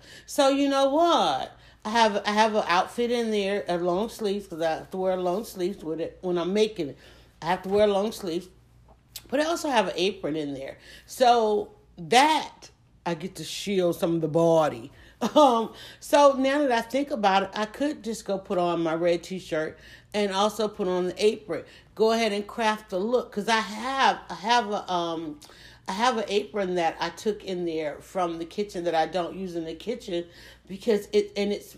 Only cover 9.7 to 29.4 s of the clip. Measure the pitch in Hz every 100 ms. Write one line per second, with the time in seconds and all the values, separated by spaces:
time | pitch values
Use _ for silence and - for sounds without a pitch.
9.7 | 247 185 - 185 202 156 156 147 139 135
10.7 | - - - - - 247 240 214 208 208
11.7 | - _ - 160 240 302 311 - - -
12.7 | _ _ _ 175 165 180 175 156 - -
13.7 | 196 175 165 180 165 156 160 165 165 156
14.7 | 254 - - - _ 240 294 285 233 220
15.7 | - - - - 294 285 262 262 285 285
16.7 | 226 220 269 285 269 202 196 190 214 214
17.7 | - 294 - 214 220 - 196 - 185 175
18.7 | 170 165 165 175 170 - 185 - 160 156
19.7 | - - - _ 208 202 190 214 214 214
20.7 | 208 185 180 180 175 214 226 - 147 -
21.7 | - - - 220 226 226 202 202 - 220
22.7 | 214 - 180 214 247 233 208 196 220 196
23.7 | 214 247 269 233 185 - 175 202 240 208
24.7 | 202 - 175 170 165 160 147 - - -
25.7 | - - 190 247 226 - 202 208 214 190
26.7 | 180 165 - 170 - 220 208 190 180 170
27.7 | 160 151 143 - 196 175 165 165 - 202
28.7 | 185 170 160 156 180 165 180